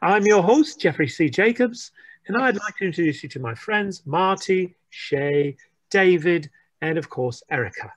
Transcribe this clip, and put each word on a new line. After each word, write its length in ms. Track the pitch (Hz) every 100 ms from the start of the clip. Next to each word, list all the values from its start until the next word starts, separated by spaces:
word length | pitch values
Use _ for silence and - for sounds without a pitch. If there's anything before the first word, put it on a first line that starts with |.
<laughs> 20 |
I'm 220 | 170 208
your 180 | 202 208
host, 380 | 175 269 302 -
Jeffrey 280 | 175 147 151
C. 200 | - 156
Jacobs, 640 | 120 208 233 240 240 - _ - - -
and 100 | 208
I'd 200 | 262 202
like 200 | 208 -
to 80 | 196
introduce 360 | 165 170 139
you 60 | 143
to 100 | 131
my 140 | 123
friends, 480 | 113 - 214 202 185 -
Marty, 680 | 156 190 190 - 185 180 _ _
Shay, 680 | - - 143 143 143 143 135 _ _ _
David, 600 | 196 190 175 160 170 151 _ _ _
and 180 | 156 160
of 100 | 151
course, 340 | - 127 117 _
Erica. 420 | 147 110 - 98